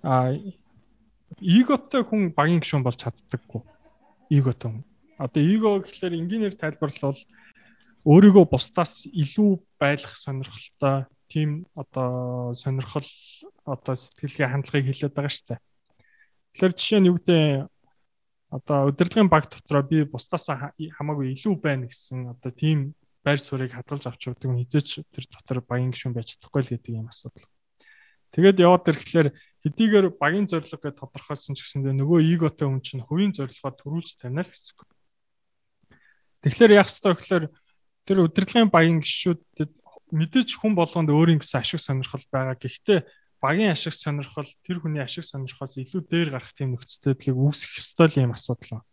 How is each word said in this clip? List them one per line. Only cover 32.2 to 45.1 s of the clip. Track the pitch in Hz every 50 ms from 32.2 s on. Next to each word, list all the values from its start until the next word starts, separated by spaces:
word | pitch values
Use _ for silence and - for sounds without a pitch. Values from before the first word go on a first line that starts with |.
| 156 160 175
эготой | 165 165 151 - - 156 139
хүн | 135 131 -
чинь | - - 131 117
хувийн | _ 151 175 202 202
зорилгоо | - - 139 123 - - - 135
төрүүлж | 131 _ _ 143 151 170 - - - _
тавина | - 123 127 151 180
л | -
гэсэн | - - - - _
үг. | _ - _ _ _ _ _ _ _ _ _ _ _ _ _ _ _ _ _ _ _ _ _ - _ _ _ _ _ _ _ _ _ -
Тэгэхээр | 143 - - 233 220 208
яах | 202 196 -
ёстой | - - - 202 175
гэхээр | - - - 190 175 156 151 _ _ _ _ _ _ _ _ _ _ _
тэр | - 196 190 170
удирдлагын | 160 - - 190 - - 240 226 202
багийн | - 165 160 165 165 160
гишүүдэд | 143 - - - - 185 170 160 _ _ _ - 156 151 _ _ _ _ _ - _ _
мэдээж | 165 156 160 160 - 262 240 - - -
хүн | - 220 208
болгонд | 175 170 160 - 175 160 151
өөрийн | 147 151 165 170 165 147
гэсэн | - - - 131
ашиг | 110 - - 160
сонирхол | - - 135 131 131 - - 135 - _
байгаа. | - 135 131 131 127 _
Гэхдээ | - 127 - - _ - 202 170 - - _ _ _ _ _ _
багийн | - 135 151 190 220 208 165
ашиг | - - 165 151
сонирхол | - - 156 147 143 139 - - 156 139 - - _
тэр | _ - 180 175
хүний | 156 160 151 147
ашиг | 135 120